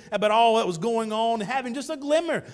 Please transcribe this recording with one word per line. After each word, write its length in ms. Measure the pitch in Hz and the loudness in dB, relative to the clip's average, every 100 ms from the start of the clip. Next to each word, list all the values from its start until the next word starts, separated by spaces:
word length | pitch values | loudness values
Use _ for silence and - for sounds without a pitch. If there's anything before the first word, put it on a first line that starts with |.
| - | -8
about 180 | 208 208 | -2 2
all 240 | 220 233 220 | 4 6 4
that 100 | 196 | 2
was 120 | 160 | -2
going 340 | 226 226 220 | -2 -2 -2
on, 300 | 220 226 226 | -2 -2 -2
having 320 | 196 262 247 | -2 -4 -4
just 160 | 262 285 | -8 -6
a 80 | 294 | -6
glimmer 480 | 285 311 339 233 - | 0 0 2 -4 -6